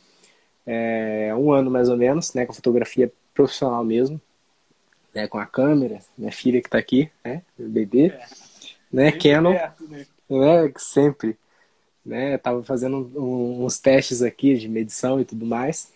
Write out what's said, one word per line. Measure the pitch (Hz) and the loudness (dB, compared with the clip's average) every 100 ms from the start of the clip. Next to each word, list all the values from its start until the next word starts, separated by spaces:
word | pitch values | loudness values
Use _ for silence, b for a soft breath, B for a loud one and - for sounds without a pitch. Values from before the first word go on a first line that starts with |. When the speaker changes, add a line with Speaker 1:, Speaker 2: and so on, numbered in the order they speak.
| b b b b b _ - | b b b b b _ -8
Speaker 1:
é, | 113 113 113 110 107 107 110 | -4 -2 -2 -4 -4 -2 0
um | 147 | 4
ano | 139 131 | 4 4
mais | 127 123 | 2 2
ou | 123 | 4
menos, | 123 147 165 | 2 2 -2
né? | 127 | -4
Com | 123 | -4
fotografia | - 127 120 113 - 120 - _ | -2 0 0 0 0 0 -2 _
profissional | - 139 - 135 120 | 0 0 0 -2 -2
mesmo, | 113 113 131 151 - _ _ _ _ _ _ _ _ | 0 0 0 -4 -14 _ _ _ _ _ _ _ _
né? | 110 107 | -10 -8
Com | 107 | -8
a | 101 | -6
câmera, | - 139 151 123 104 - - | -2 2 2 0 -6 -14 -12
minha | 107 | -12
filha | - 131 120 | -4 0 0
que | - | 0
tá | 113 | -2
aqui, | - 127 156 _ | 2 0 0 _
né? | 113 156 - - | -10 -10 -12 -16
Meu | 113 | -6
bebê, | 110 104 120 170 | -4 0 4 2
Speaker 2:
É. | - B B B B B B _ | 0 B B B B B B _
Speaker 1:
né? | 127 147 | 2 2
Speaker 2:
Sempre | 156 151 | 4 4
Speaker 1:
Canon, | 147 170 | 4 4
Speaker 2:
perto, | 185 160 - 151 | 2 -2 -10 -18
né? | 147 139 _ _ | -18 -20 _ _
Speaker 1:
né? | 135 139 170 156 131 | 2 4 4 2 -2
Sempre, | - - 143 135 113 110 _ _ _ _ _ _ | -4 2 2 2 -6 -6 _ _ _ _ _ _
né? | - 113 139 131 | -12 -6 -4 -2
Tava | 131 123 | -2 -4
fazendo | 120 131 127 135 123 135 | -2 -4 -2 -4 -6 -8
um, | 127 127 120 123 | -4 -2 -4 -4
uns | 127 - | -4 -2
testes | - 135 - 123 | 2 2 0 -2
aqui | 123 - 139 131 | -2 0 2 2
de | 110 | 0
medição | 113 110 - 127 135 | -6 -6 -4 -2 -2
e | |
tudo | 123 113 117 | -2 -6 -6
mais | 117 131 165 - | -4 -4 -6 -12